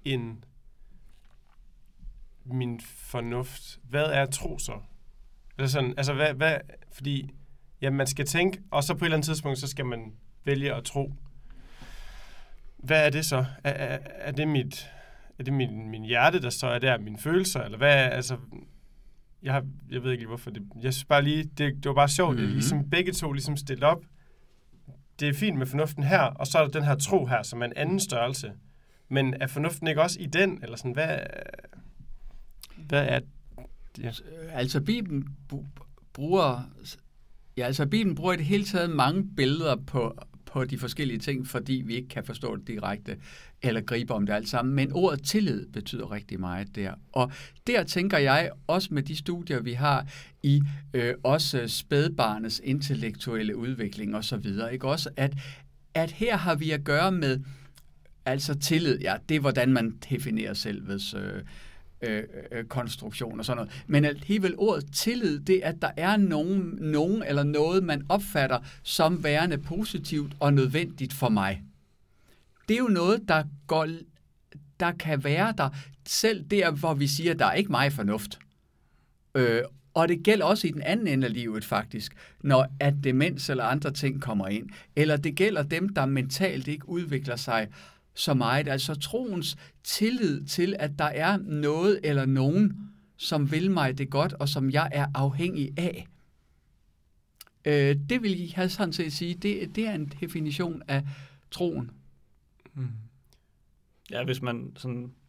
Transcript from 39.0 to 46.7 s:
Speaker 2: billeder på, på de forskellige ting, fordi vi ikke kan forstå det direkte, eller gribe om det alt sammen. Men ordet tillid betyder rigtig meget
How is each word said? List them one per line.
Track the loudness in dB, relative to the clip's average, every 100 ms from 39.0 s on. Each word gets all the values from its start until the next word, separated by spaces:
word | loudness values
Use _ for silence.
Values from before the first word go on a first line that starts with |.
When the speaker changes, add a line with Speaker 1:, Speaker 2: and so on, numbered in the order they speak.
| 4 4 -2 2
Speaker 2:
billeder | 2 4 2 0 -2
på, | -2 -2 -4 -18 -18
på | -6 -4
de | -2 -4
forskellige | -6 -4 -2 -2
ting, | -2 -4 -4
fordi | -6 -2 -2
vi | -2
ikke | -6 -6
kan | -8
forstå | -8 -8 -6
det | -6 -8
direkte, | -6 -4 -6 -8 -12 -12 -20 -20 -4
eller | -2 0
gribe | -2 -4 -2
om | 0
det | 2
alt | 0 0
sammen. | -2 2
Men | 2 2
ordet | 2 2 2
tillid | 0 2 2 0 -6
betyder | -10 -8 -8 -8
rigtig | -8 -8 -8
meget | -6 -6 -8